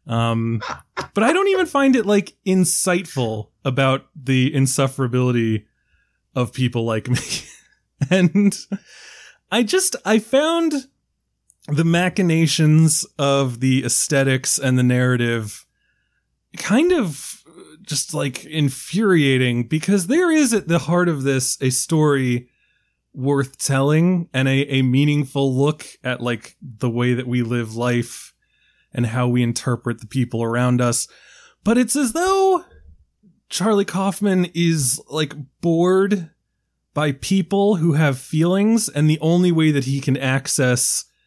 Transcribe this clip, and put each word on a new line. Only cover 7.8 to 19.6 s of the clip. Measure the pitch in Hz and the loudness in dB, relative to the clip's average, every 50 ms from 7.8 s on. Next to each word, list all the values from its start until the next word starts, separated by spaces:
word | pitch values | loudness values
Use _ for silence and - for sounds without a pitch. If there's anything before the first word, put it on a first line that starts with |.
| _ _ _ - 143 - | _ _ _ -6 -2 0
And | 180 190 180 165 - 202 202 202 - - - - 196 - _ - - - - - - - - - - _ _ - | 2 2 2 2 4 4 2 2 2 -2 -6 -10 -10 -10 _ -14 -20 -20 -20 -20 -20 -20 -20 -20 -20 _ _ -4
I | 185 233 | -2 0
just, | 240 202 349 381 - - - - - | 0 0 0 0 0 -2 -4 -4 0
I | 196 220 226 | 0 0 0
found | 226 - - 269 302 320 339 339 330 320 294 277 - - _ _ _ _ _ _ _ _ _ _ _ _ _ _ _ | 2 0 0 2 2 2 0 0 0 0 -2 -4 -6 -10 _ _ _ _ _ _ _ _ _ _ _ _ _ _ _
the | - 147 139 | -4 -2 0
machinations | 165 165 170 170 185 185 180 - 185 170 160 160 165 156 - - 156 151 156 156 160 156 156 - - - _ - | 2 2 2 2 0 0 0 0 0 2 2 2 2 2 2 2 4 4 6 6 6 4 2 0 -4 -8 _ -2
of | 139 139 139 139 139 127 120 117 | 0 0 2 2 0 -2 -2 -2
the | 131 131 127 135 120 | 0 0 2 0 0
aesthetics | 120 - - - - 156 139 135 139 131 127 127 - - - | -2 -2 -2 -2 0 0 0 2 2 0 0 -2 -4 -4 -2
and | 139 127 127 127 | 0 0 2 2
the | |
narrative | 127 123 123 123 127 127 127 120 120 117 117 117 107 104 - - - _ _ _ _ _ _ _ _ _ _ _ _ _ _ _ _ _ - - | 2 2 2 2 2 2 2 0 0 -2 -2 -4 -6 -8 -14 -18 -20 _ _ _ _ _ _ _ _ _ _ _ _ _ _ _ _ _ -14 -10
kind | - - 202 262 330 359 | -4 0 2 2 2 2
of | 370 311 214 165 135 - - - - - _ 156 - 175 - 156 156 160 | 2 0 0 -2 -6 -8 -12 -16 -16 -18 _ -20 -20 -20 -20 -20 -20 -16
just, | - - 151 143 - - | -10 -6 -6 -6 -6 -6
like, | 156 147 143 139 123 - - | -6 -4 -4 -6 -6 -10 -12
infuriating, | 151 156 160 147 135 - - - - 156 202 226 196 180 160 143 135 135 127 127 123 120 120 | -6 -2 -2 0 0 -2 -6 -8 -6 -2 0 2 4 4 4 4 4 2 2 2 0 0 -2